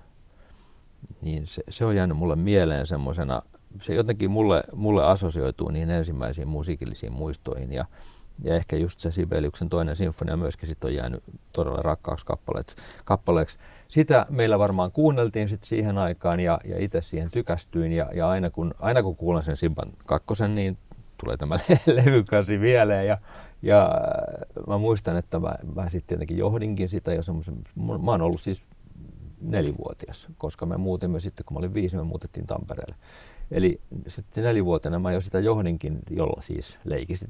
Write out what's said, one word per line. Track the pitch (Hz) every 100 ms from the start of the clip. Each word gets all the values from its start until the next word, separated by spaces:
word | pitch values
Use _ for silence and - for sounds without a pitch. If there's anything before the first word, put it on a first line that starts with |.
| - - - _ - - - - - - - -
niin | 78 78 80
se, | - -
se | - 113
on | 101
jäänyt | 90 78
mulle | 85 78
mieleen | 95 101 82 73 71
semmosena, | 73 67 78 69 62 - - _ 98
se | -
jotenkin | 85 110 101 98
mulle, | 107 107 85 - -
mulle | 107 101 76
assosioituu | 98 87 80 65 - 76
niihin | 78 82
ensimmäisiin | 87 80 71 60 76 71
musiikillisiin | 76 78 82 58 - 55
muistoihin | 64 80 - - 64 64
ja, | 65 - - - - - -
ja | - 82
ehkä | - 78
just | 87 -
se | 82
Sibeliuksen | 85 85 82 73 - 82
toinen | 87 82 78
sinfonia | 90 - 82 85
myöskin | 87 - 80
sit | 78
on | 64
jäänyt | 69 60 62 - - -
todella | - - -
rakkaaksi | - 156 - - -
kappaleet-, | - - - - - - - -
kappaleeksi. | 98 - 85 80 - - - -
Sitä | 151 147 131 -
meillä | 135 113 104
varmaan | 101 95 90
kuunneltiin | 147 156 135 117 110 104
sit | 101
siihen | - 113 104 98
aikaan | 90 87 87 87
ja, | 87 82 95
ja | 98
itse | 98 85
siihen | 80 82 82
tykästyin | 120 - 85 - 85 82
ja, | 82 76
ja | 87 82
aina | 95 87
kun, | - 82 -
aina | 104 123
kun | 98 85
kuulen | 82 85
sen | 78 73
Sibban | 85 76 - - -
kakkosen, | 76 - 107 104 104
niin | 95 92 - - - -
tulee | - 57
tämä | 73 -
<laughs> | -
le-, | 151 - 127 131
levykasi | 131 101 104 98 104
mieleen. | 113 123 107 98 98
Ja, | 101 - - - -
ja, | - 104 98
äh, | - - - - 50 - - -
mä | 101
muistan, | 110 107 95 85
että | - 85
mä, | 85 - - 80
mä | 87
sit | 87 -
tietenkin | 85 80 87
johdinkin | 98 110 107 95 92
sitä | - -
jo | 82
semmoisen, | 82 80 78 62 - -
mä, | - -
mä | -
oon | 107
ollut | 82 82
siis | - 95 - - - - - - - -
nelivuotias, | 110 107 73 71 - - - 71 - -
koska | 76 - 85
me | 87
muutimme | 92 90 90 80
sitten, | 92 - -
kun | 71
mä |
olin | 90
viisi, | 104 92 87
me |
muutettiin | 80 - - - 87
Tampereelle. | - - - - - - - - - -
Eli | - 180 - - - -
sitten | - 101 -
nelivuotiaana | 117 113 87 82 78 85
mä | 90
jo | 90
sitä | 92 95
johdinkin, | 104 113 90 82 73 78 -
jolla | 82 80 -
siis | - - - -
leikisti | - 71 87 90 101